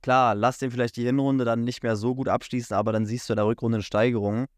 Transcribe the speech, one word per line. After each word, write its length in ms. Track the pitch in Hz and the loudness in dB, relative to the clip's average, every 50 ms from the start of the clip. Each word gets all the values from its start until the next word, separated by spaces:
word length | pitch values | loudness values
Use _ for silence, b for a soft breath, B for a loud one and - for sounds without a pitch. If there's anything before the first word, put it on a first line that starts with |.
klar, 320 | - 131 127 131 127 117 104 | 0 2 4 4 4 4 2
lass 240 | 104 110 127 127 - | 2 2 2 0 0
den 120 | 139 131 | -4 -4
vielleicht 260 | 120 123 120 117 - | -2 -2 -2 -2 -2
die 80 | 120 120 | -2 0
Hinrunde 400 | 123 131 139 135 139 135 131 123 | 0 2 2 2 2 2 2 2
dann 200 | 117 117 117 117 | 0 0 0 -2
nicht 180 | 123 120 - | -4 -4 -4
mehr 140 | - 117 110 | -2 -2 -2
so 180 | 104 107 127 127 | 0 0 -2 -2
gut 140 | 131 131 92 | -2 -2 0
abschließen, 480 | 98 117 - - 135 123 117 - 104 | -2 -2 -2 -4 -6 -6 -4 -2 -2
aber 160 | 98 107 113 | -2 0 0
dann 140 | 110 110 110 | 0 0 0
siehst 220 | 104 117 123 - - | -2 -4 -6 -4 -2
du 60 | 110 | 0
in 20 | |
der 100 | 107 104 | 0 2
Rückrunde 300 | 107 117 - - 113 113 | 0 0 0 -2 -2 -2
eine 60 | 107 | -2
Steigerung, 640 | 98 - - 104 117 127 120 107 101 101 104 117 131 - _ | -2 -2 0 2 2 2 2 0 0 -2 -2 -2 -4 -6 _